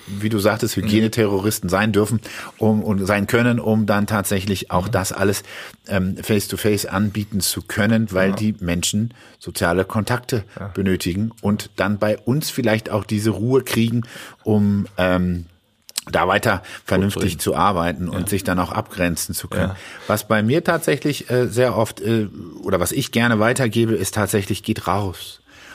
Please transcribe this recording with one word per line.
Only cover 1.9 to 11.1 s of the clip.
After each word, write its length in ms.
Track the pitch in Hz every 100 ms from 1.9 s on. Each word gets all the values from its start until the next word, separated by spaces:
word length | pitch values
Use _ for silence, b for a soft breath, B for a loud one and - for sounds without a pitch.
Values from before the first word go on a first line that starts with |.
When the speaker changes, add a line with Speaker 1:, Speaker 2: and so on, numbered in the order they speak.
Speaker 1:
dürfen, 300 | 101 107 113 B B B B
um, 240 | 110 107
und 240 | 107 95 95
sein 220 | 104 95
können, 320 | 117 120 120
um 260 | 107 110 104
dann 200 | 101 104
tatsächlich 640 | 107 95 98 98 92 -
auch 160 | 90 101
Speaker 2:
Mhm. 40 |
Speaker 1:
das 200 | 98 95
alles, 320 | 80 98 98 B B B B -
ähm, 260 | 98 92 85
face-to-face 680 | - 104 - 95 110 101 -
anbieten 560 | 95 104 104 104 101
zu 200 | - -
können, 460 | - 110 107 113 107
weil 160 | 92 95
Speaker 2:
Ja. 60 | 101
Speaker 1:
die 180 | 110 -
Menschen 520 | 85 87 - 107 117 B B B
soziale 460 | 82 - 87 90
Kontakte 640 | 92 110 101 123 - 117 - B
Speaker 2:
Ja. 100 | 101
Speaker 1:
benötigen 640 | 95 95 92 92